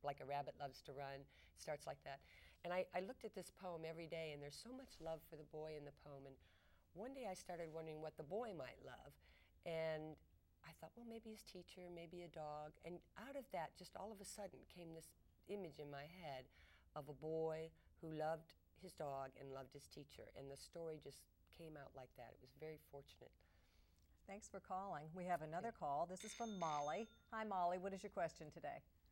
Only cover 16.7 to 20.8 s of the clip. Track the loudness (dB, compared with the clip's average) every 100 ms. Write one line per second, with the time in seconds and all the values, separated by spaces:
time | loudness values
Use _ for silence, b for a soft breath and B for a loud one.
16.7 | B B -4 -2 -2 2 6 6 4 0
17.7 | -6 b -8 -2 4 4 4 0 -18 -20
18.7 | -12 -10 -2 0 2 0 -4 -4 -4 -4
19.7 | -10 -10 -10 -10 -10 -10 -6 -6 -6 -6
20.7 | -2